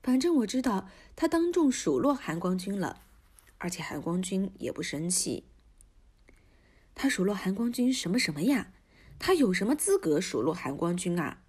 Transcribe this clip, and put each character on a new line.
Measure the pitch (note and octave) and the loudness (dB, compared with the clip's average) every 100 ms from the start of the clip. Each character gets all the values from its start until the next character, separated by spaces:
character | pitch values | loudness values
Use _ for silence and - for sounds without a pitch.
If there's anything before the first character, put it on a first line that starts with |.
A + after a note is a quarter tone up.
反 | - C4 | 2 2
正 | E4+ D#4 | 4 2
我 | G#3 | 2
知 | B3+ | 0
道 | B3+ G3 F#3+ - - - | 0 -2 -4 -20 -20 -2
他 | D#4+ | 0
当 | E4 E4+ | 2 2
众 | F4 D4 | 4 2
数 | B3+ F3 B2+ | 2 0 2
落 | F#3+ | 2
韩 | F3 - E3 | 0 -4 -4
光 | F#3 F#3 | -2 -2
君 | F#3 G3 | -4 -4
了， | D3+ - - - _ _ - _ | -4 -6 -20 -20 _ _ -20 _
而 | F3 | -8
且 | F3 | -8
韩 | D#3 D3 | -8 -6
光 | E3 F3 | -4 -4
君 | F#3 F#3+ G3 - | -2 -2 -2 -6
也 | - | -8
不 | - | -6
生 | - C#3+ E3+ | -6 -4 -2
气。 | F3+ E3+ A#2 - - - - - _ - _ - - _ _ _ _ _ | -2 -2 -6 -8 -20 -20 -20 -20 _ -20 _ -20 -20 _ _ _ _ _
他 | - C#4 | -4 -2
数 | B3+ | 2
落 | F#3 | 0
韩 | G3 F#3+ | 0 -2
光 | G3 A#3 | -2 -2
君 | A#3+ B3 | 0 0
什 | B3+ E3+ | 0 0
么 | A3+ | 0
什 | G#3+ | 0
么 | D3 | 0
呀？ | G3+ C4+ - - _ _ - - | 2 0 -2 -16 _ _ -20 -6
他 | - | 2
有 | F4+ A#3 | 4 4
什 | F3+ G#3 | 4 0
么 | |
资 | D4+ - G3 | 0 2 2
格 | E3 D3+ | 4 2
数 | F#3 A#2+ | 2 0
落 | B2 | 0
韩 | F3 C3+ C#3 | -2 -6 -2
光 | E3+ F3 | -2 -2
君 | F3+ F3 | -2 -2
啊？ | D3 - | -4 -8